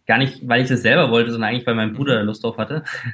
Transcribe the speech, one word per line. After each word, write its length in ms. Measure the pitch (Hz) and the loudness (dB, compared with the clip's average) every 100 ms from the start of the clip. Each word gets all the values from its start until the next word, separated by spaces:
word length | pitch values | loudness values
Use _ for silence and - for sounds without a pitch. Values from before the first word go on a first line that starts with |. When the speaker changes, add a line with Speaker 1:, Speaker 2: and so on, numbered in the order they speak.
| - | 0
Speaker 1:
gar 120 | 113 | 2
nicht, 280 | 131 - 127 | 2 -4 0
weil 140 | 120 | 2
ich 60 | 127 | 2
das 140 | 127 | 2
selber 280 | 113 151 135 | 4 4 4
wollte, 200 | 117 117 | 2 0
sondern 200 | 117 110 | -2 -2
eigentlich, 160 | 123 123 | -2 -2
weil 80 | |
mein 180 | 113 107 | -2 -2
Bruder 280 | 107 139 117 | -2 0 0
Speaker 2:
Mhm. 60 | 107 | 0
Speaker 1:
Lust 180 | 107 | -4
drauf 140 | 117 113 | -6 -4
hatte. 260 | 107 156 - - 117 | -6 -6 -8 -10 -10